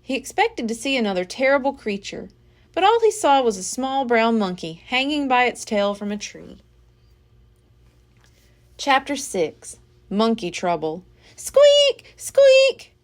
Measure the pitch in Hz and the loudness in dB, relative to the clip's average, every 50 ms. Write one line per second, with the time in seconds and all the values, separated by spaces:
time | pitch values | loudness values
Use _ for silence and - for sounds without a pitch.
0 | _ _ 262 262 247 - - - 392 453 - - 262 220 226 233 - 277 269 262 | _ _ -8 -8 -8 -8 -2 -2 -2 -2 -2 -6 -6 -6 -6 -6 -4 -4 -2 0
1 | 233 208 196 185 180 185 - - 262 262 277 285 247 277 277 277 - 220 202 196 | 0 -2 -2 -4 -4 -6 -6 -2 0 2 2 2 0 -2 -6 -6 -8 -8 -8 -8
2 | 196 - - - - 190 _ _ _ _ _ _ _ _ _ - 359 392 453 466 | -8 -12 -14 -14 -14 -16 _ _ _ _ _ _ _ _ _ 0 2 4 4 4
3 | 440 427 427 - - 311 277 269 262 233 214 190 185 - - - 254 269 269 269 | 2 2 0 2 2 2 2 4 2 0 -2 -4 -8 -10 -8 -6 -6 -4 -2 -2
4 | 277 240 240 226 226 226 233 226 208 185 180 180 - 165 160 170 - - - 254 | -2 0 0 2 2 2 2 0 -2 -2 -4 -8 -10 -12 -12 -12 -12 -6 -4 -2
5 | 262 277 302 294 285 269 262 247 247 240 226 - - - 226 208 202 202 202 202 | -2 -2 -2 -4 -2 0 2 2 2 0 0 -6 -10 -6 -2 -2 0 -2 -2 -4
6 | 208 202 208 208 - - - - - - - - _ _ _ _ _ _ _ _ | -6 -8 -8 -8 -10 -14 -16 -18 -20 -20 -20 -20 _ _ _ _ _ _ _ _
7 | _ _ _ _ _ _ _ _ _ _ _ _ _ _ _ _ _ _ _ _ | _ _ _ _ _ _ _ _ _ _ _ _ _ _ _ _ _ _ _ _
8 | _ _ _ _ _ _ _ _ _ _ _ _ _ _ _ _ - - 269 262 | _ _ _ _ _ _ _ _ _ _ _ _ _ _ _ _ 0 2 2 2
9 | 269 277 285 269 277 - - 196 170 147 - _ - - - _ _ _ _ _ | 2 -2 -8 -8 -8 -8 -4 -4 -4 -4 -4 _ -20 -20 -20 _ _ _ _ _
10 | _ _ - 202 220 226 226 226 - 175 160 - - 180 175 165 156 160 156 180 | _ _ -2 0 0 0 0 -2 -4 -8 -8 -6 -4 -4 -4 -2 -4 -6 -8 -8
11 | 180 _ _ _ _ _ - - - - - - 571 587 571 571 571 571 - - | -14 _ _ _ _ _ -20 -16 -16 -2 2 6 6 6 6 6 4 2 0 -4
12 | - - - _ - - - - 554 539 523 523 539 539 480 - - _ _ _ | -8 -20 -20 _ -16 -4 2 6 6 8 8 8 6 4 0 -4 -12 _ _ _